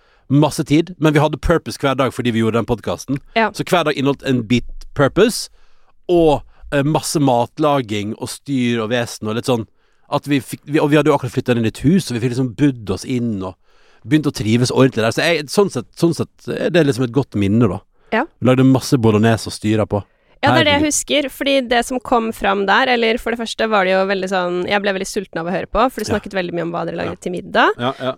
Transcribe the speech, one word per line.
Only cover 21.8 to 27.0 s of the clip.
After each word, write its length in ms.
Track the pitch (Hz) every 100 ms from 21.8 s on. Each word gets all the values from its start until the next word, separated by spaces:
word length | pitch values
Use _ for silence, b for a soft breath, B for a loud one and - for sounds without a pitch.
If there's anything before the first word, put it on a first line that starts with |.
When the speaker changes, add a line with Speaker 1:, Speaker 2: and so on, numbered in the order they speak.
| -
Speaker 2:
som 100 | 254 -
kom 220 | 240 226 -
fram 300 | 196 196 196
der, 240 | 214 262
eller 240 | 240 226 233
for 160 | 226
det 60 | 233
første 260 | 226 - 220
var 160 | 220 185
det 80 | 190
jo 60 | 190
veldig 220 | 196 185
sånn, 280 | 185 180 180 185
jeg 120 | 202
ble 80 | 202
veldig 140 | 190 196
sulten 300 | 214 190 165
av 60 | 170
å 40 | 175
høre 100 | -
på, 200 | 196 262
for 140 | -
du 20 | 214
Speaker 1:
Ja. 60 |
Speaker 2:
snakket 220 | 208 202 190
veldig 160 | 175
mye 120 | 170 165
om 60 | 170
hva 80 | 170
dere 140 |
lagde 160 | 170